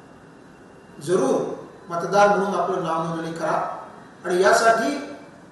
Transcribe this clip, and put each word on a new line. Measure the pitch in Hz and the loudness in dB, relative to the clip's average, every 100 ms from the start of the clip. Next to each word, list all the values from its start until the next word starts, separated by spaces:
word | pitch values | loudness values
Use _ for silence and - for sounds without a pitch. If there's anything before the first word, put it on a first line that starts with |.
| - - - - - - - - - - 147 | -20 -20 -20 -20 -20 -20 -20 -20 -20 -10 -2
जरूर | 185 262 - - - - - - | 0 2 0 -2 -8 -14 -18 -10
मतदार | 170 175 202 202 | -6 0 4 6
म्हणून | 196 196 | 4 0
आपलं | 180 185 180 | -2 -2 -2
नाव | 165 165 | -2 -4
नोंदणी | 165 165 170 | -4 -6 -8
करा | - - - - - - - - - | -6 -2 -2 -4 -8 -14 -20 -20 -12
आणि | 180 180 | -2 2
यासाठी | 202 226 226 226 277 - - - - - - | 4 4 4 2 0 -4 -8 -14 -18 -20 -12